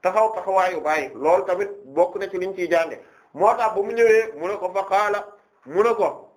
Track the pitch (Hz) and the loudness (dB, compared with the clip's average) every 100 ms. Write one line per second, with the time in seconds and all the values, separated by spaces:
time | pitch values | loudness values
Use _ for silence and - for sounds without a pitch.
0 | 185 196 220 214 196 190 185 170 151 156 | 0 2 0 0 0 2 2 -2 -2 -2
1 | 131 110 147 180 185 180 202 - 131 143 | -4 -2 2 2 2 -4 -4 -8 -8 0
2 | 180 196 196 190 185 185 175 165 165 110 | 0 0 -8 -6 -6 -4 0 0 0 -8
3 | - _ _ 143 202 - 220 196 202 233 | -18 _ _ 2 2 4 0 -2 -4 2
4 | 233 220 220 143 175 202 185 196 190 196 | 4 4 2 -6 -8 -6 -4 -4 0 0
5 | 208 208 - - _ _ 127 170 233 220 | 0 -2 -8 -20 _ _ -4 0 2 2
6 | 165 - - | -2 -4 -18